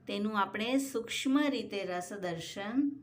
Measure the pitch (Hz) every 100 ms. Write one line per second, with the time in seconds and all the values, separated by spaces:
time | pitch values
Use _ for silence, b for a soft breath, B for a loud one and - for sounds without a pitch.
0 | - 202 208 214 190 208 226 269 269 226
1 | 226 - 269 277 294 247 208 202 190 180
2 | 180 208 180 165 - 202 202 254 285 277